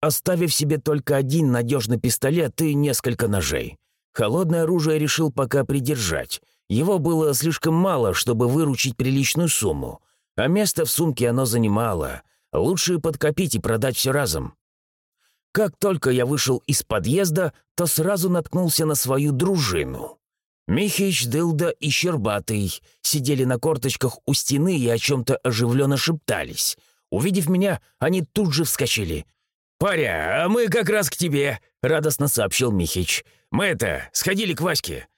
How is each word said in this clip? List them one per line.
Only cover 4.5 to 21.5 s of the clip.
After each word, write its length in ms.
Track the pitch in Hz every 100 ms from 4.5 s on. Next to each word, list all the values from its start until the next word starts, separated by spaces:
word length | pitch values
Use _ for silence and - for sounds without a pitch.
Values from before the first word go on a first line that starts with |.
| 170
оружие 360 | 160 175 156 156
решил 320 | 147 - 156
пока 320 | 131 131 143
придержать. 800 | 131 139 127 147 98 78 60 - _ _ -
Его 300 | 104 165 196
было 340 | 147 165 156
слишком 400 | 127 156 151 165
мало, 400 | 165 190 160 113
чтобы 340 | 87 - 113 120
выручить 480 | 139 156 123 135 117
приличную 540 | 127 135 131 156 170
сумму. 520 | - 104 73 62 - _ _ _ -
А 120 | 120
место 380 | 185 208 - -
в 60 |
сумке 380 | - 170 120 120
оно 160 | 120 131
занимало. 760 | 117 113 104 117 95 67 - - _ _
Лучше 480 | 73 110 185 - 175
подкопить 560 | 160 143 151 147 180 113
и 40 |
продать 380 | 95 110 127 107
все 140 | 131
разом. 420 | 135 131 78 64 - _ _ _ _ _ _ _ _ _
Как 240 | - 214 -
только 340 | 202 185 135
я 140 | 127 123
вышел 360 | 143 - 127 -
из 160 | 135
подъезда, 720 | - - 98 160 196 156 170 - _ -
то 120 | 175
сразу 420 | - 160 202 185
наткнулся 560 | 175 156 180 180 - 156
на 100 | 147
свою 360 | 123 135 147
дружину. 880 | 135 175 190 123 90 69 65 - - _ _ _ _ -
Михич, 600 | 110 208 - 196 165 123
Дылда 420 | 139 170